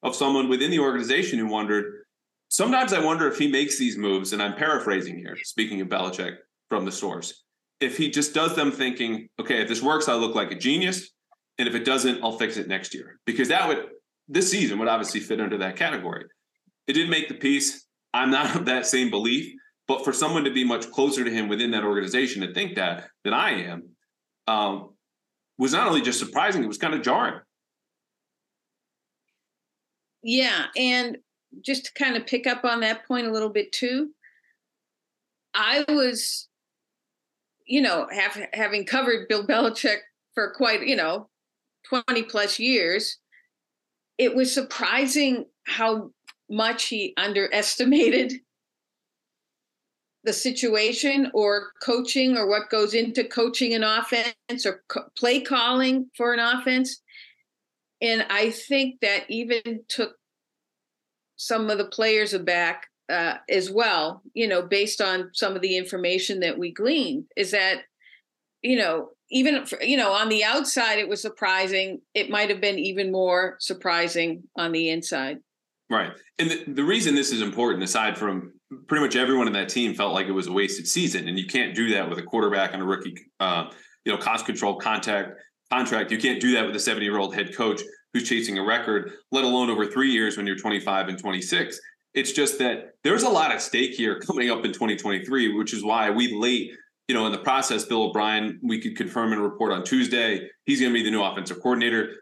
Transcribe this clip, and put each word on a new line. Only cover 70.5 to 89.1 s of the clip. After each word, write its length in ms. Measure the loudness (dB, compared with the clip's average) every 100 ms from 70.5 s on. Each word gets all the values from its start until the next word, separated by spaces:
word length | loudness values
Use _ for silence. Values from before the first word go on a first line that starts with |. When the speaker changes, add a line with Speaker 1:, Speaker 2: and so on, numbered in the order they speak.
| 2 2 2 2 2
Speaker 2:
it 80 | 0
was 120 | -2
surprising. 800 | -4 -2 2 2 2 0 0 -6 _
It 160 | -4 0
might 200 | 0 2
have 100 | 2
been 180 | 0 0
even 320 | -2 -2 0
more 460 | 2 4 4 2 -2
surprising 880 | -6 -4 0 0 0 0 -2 -4 -8 -6
on 140 | -2
the 200 | 0 0
inside. 480 | -2 -4 -4 -4 -8 _ _ _ _ -2
Speaker 1:
Right. 220 | -2 -2 -8 -10 -2
And 120 | -2
the, 120 | -2 -4
the 160 | -2
reason 320 | 2 2 4 2
this 160 | 2
is 100 | 0
important, 400 | -2 0 0 0
aside 340 | 0 0 0 0
from 360 | -2 -4 -8 -16 -20 -10 -2
pretty 180 | 2
much 120 | 2 2
everyone 320 | 4 4 2
in 60 |
that 160 | 0 -2
team 240 | 0 0
felt 200 | 0 0
like 140 | 0 0
it 40 |
was 140 | -2 0
a 60 |
wasted 340 | 0 0 -2 -2
season, 400 | 0 0 -2 -4
and 100 | -4
you 100 | -2
can't 280 | -2 0
do 160 | 0 0
that 140 | 0 -2
with 100 | -6
a 40 |
quarterback 520 | -2 2 2 2 0
on 60 | -2
a 40 |
rookie, 300 | -2 -2 -4 -12 -12 -4
uh, 300 | -2 -2 -4 -10 -20 _
you 80 | -4
know, 60 | -2
cost 280 | 0 -2 -2
control 300 | -2 -2 -2
contact, 560 | -2 -2 0 -2 -4 -10 -20 _ -4
contract. 400 | -2 0 -2 0
You 80 | 0
can't 220 | 0 2
do 120 | 2
that 140 | 2 2
with 80 |
a 60 | -2
seventy-year-old 540 | -2 0 0 0 -2
head 200 | -2 -4
coach 280 | -2 -2 -2 -6 -16 _
who's 120 | -4 -2
chasing 300 | -2 -2 -2
a 80 |
record, 480 | 0 0 0 -2 -2